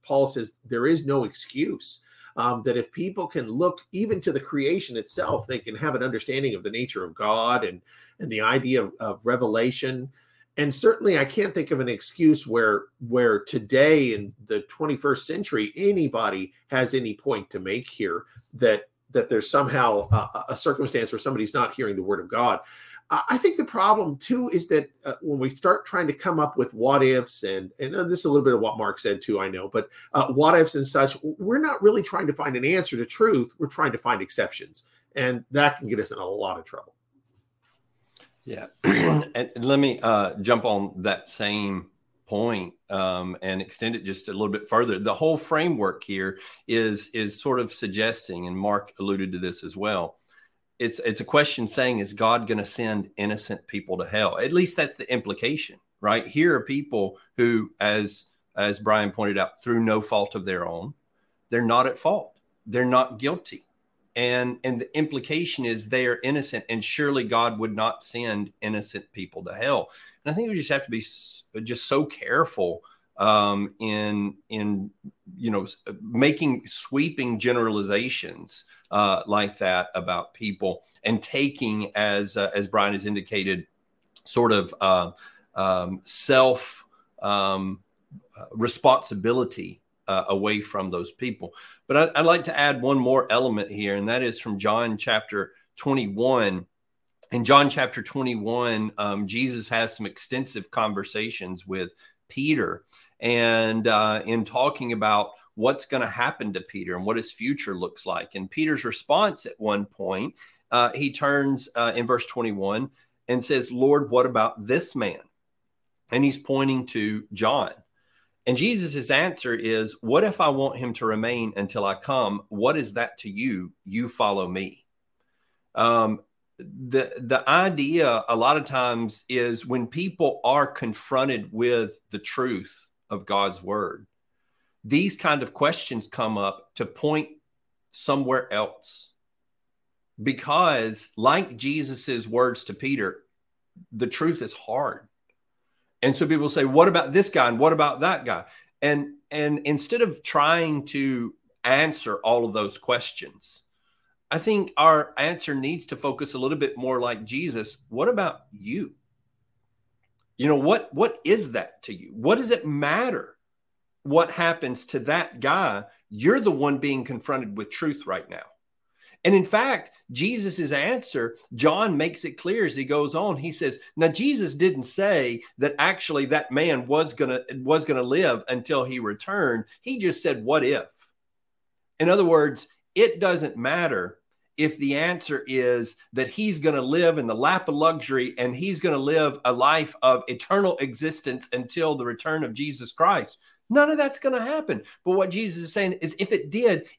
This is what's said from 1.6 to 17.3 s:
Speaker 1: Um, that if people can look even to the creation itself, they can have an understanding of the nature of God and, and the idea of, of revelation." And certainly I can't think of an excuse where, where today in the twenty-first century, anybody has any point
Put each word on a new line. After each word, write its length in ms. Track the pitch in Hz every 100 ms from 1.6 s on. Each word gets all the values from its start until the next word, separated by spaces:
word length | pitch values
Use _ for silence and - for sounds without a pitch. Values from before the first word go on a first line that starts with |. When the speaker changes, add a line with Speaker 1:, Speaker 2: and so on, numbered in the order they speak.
| 160 - - - _ _ -
Speaker 1:
Um, 280 | - 120 120
that 160 | 123 120
if 120 | 113
people 340 | - 185 196 170
can 200 | 156 113
look 360 | 120 180 180 -
even 260 | 180 214 196
to 100 | 185
the 80 | 135
creation 560 | - 147 135 185 - 117
itself, 500 | - - 156 139 120
they 120 | 127
can 160 | 117
have 200 | 107 151
an 80 | 131
understanding 520 | 127 113 - 131 135
of 80 | 98
the 80 | 101
nature 340 | 113 123 98
of 100 | 90
God 480 | 80 107 110 117 123
and, 200 | 101 90 _ - - -
and 120 | 156
the 80 | 107
idea 420 | 110 131 127 127
of, 120 | 101 -
of 200 | 113 98
revelation." 880 | 117 123 117 113 123 127 131 131 135 - _ _ _ -
And 180 | 147
certainly 440 | - 220 226 202 160
I 80 | 139
can't 280 | - 196
think 180 | 165 143
of 80 | 135
an 100 | 123
excuse 560 | 110 - - 160 151 -
where, 380 | 113 110 101 - - 117
where 340 | 123 120 104
today 720 | - 120 104 131 151 156 127
in 180 | 104 101 - 107
the 160 | 107
twenty-first 640 | - - 151 135 143 135 -
century, 480 | 175 202 117 104 -
anybody 760 | 202 196 143 117 107 95 92 _ -
has 260 | 131 123
any 180 | 131 117
point 380 | 101 139